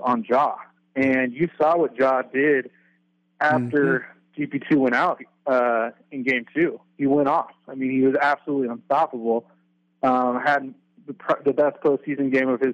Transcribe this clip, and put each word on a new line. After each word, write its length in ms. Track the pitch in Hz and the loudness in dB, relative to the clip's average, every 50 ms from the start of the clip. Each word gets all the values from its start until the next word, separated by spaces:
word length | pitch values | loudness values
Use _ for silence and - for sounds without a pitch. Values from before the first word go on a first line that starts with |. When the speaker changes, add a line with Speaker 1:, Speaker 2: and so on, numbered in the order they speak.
Speaker 1:
on 240 | 123 127 120 117 104 | -2 -2 -2 -2 0
Ja. 280 | 101 120 135 147 117 101 - - - _ _ _ _ - | 0 0 2 2 0 -2 -6 -14 -20 _ _ _ _ -4
And 360 | 135 135 135 131 131 127 123 120 | -2 0 2 2 0 0 -2 -2
you 160 | 139 175 165 - - | -2 -4 -4 -2 0
saw 160 | 151 156 170 | 2 2 2
what 180 | 170 160 127 - | 2 0 0 0
Ja 260 | - 131 131 131 131 127 | 0 2 2 2 0 -2
did 480 | - - 135 143 151 143 131 123 - _ _ _ _ _ _ _ _ _ _ _ _ _ - | -2 -2 0 2 2 2 0 -2 -6 _ _ _ _ _ _ _ _ _ _ _ _ _ -2
after 600 | 147 151 151 127 120 120 131 143 139 135 135 123 | 0 0 0 0 0 0 0 0 2 2 0 -2
Speaker 2:
Mm-hmm. 420 | - - - _ _ _ _ 151 | -4 -10 -20 _ _ _ _ -10
Speaker 1:
G 60 | 147 | -8
P 120 | 143 143 135 - | -6 -8 -6 -2
two 120 | - 156 139 | 0 2 2
went 160 | 131 123 123 | 2 2 2
out, 260 | 131 170 180 143 - - _ _ _ - | 0 0 0 -2 -4 -10 _ _ _ -4
uh, 460 | 143 127 127 123 120 117 113 113 120 - _ _ _ | 0 0 2 2 2 0 0 -2 -4 -6 _ _ _
in 120 | 143 135 120 | -12 -6 -4
game 220 | 135 131 120 113 - - | -2 -2 -2 -4 -6 -4
two. 240 | 147 175 143 - - _ _ _ | -2 -2 -2 -2 -6 _ _ _
He 80 | - 143 | -2 0
went 220 | 135 143 147 143 | 2 2 2 2
off. 240 | 139 156 165 - - - _ _ | 2 0 0 -2 -4 -10 _ _
I 80 | - 139 | -16 -10
mean, 160 | 135 131 131 | -6 -4 -2
he 100 | 135 131 | 0 2
was 140 | 131 135 131 139 | 2 2 2 2
absolutely 500 | 143 143 143 - - 156 143 139 127 117 | 2 0 0 -2 -4 -4 -4 -2 -2 -4
unstoppable. 760 | 120 117 - - 139 151 160 151 131 117 113 117 113 117 - _ _ _ _ _ _ _ _ _ _ _ | -6 -8 -4 -2 0 0 0 -2 -4 -4 -2 -2 -2 -2 -4 _ _ _ _ _ _ _ _ _ _ _
Um, 400 | 135 131 127 127 127 123 123 123 127 | 0 0 2 2 0 0 -2 0 0
had 300 | 147 143 139 135 135 127 _ _ _ _ _ - | 0 0 0 -2 -6 -14 _ _ _ _ _ -18
the, 80 | 143 - | -16 -16
pr-, 300 | - - - 156 - - | -8 -4 -4 -4 -2 0
the 60 | 139 131 | 0 0
best 240 | 147 147 143 - - - | 2 0 0 0 0 0
postseason 480 | 151 139 131 - 156 139 135 139 131 131 | 0 0 0 -2 -6 -4 -2 -2 0 0
game 140 | 135 131 131 | 0 2 0
of 100 | 127 113 | 0 0
his 140 | 135 127 | 0 -2